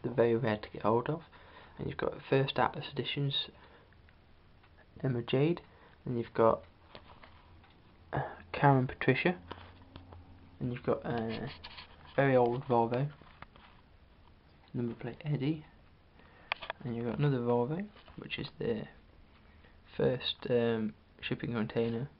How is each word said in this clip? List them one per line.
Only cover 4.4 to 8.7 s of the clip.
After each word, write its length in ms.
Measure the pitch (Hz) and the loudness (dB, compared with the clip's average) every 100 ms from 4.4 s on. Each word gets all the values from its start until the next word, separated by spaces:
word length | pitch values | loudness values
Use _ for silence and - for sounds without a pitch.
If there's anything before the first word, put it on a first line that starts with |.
| - - - - - - | -20 -20 -20 -20 -20 -4
Emma 200 | 131 120 | -2 -2
Jade, 380 | 117 127 151 170 - - - - - | 0 2 4 2 -6 -20 -20 -12 -4
and 100 | 120 | -4
you've 160 | 113 | -2
got, 280 | - 113 - - - - - - - - - - - - - - - - | 6 6 6 -4 -20 -20 -20 -20 -20 -20 -20 -20 -20 -20 -20 -20 -20 -8
uh, 80 | - - - - | -6 -6 -10 -12
Karen 340 | - 143 | 2 4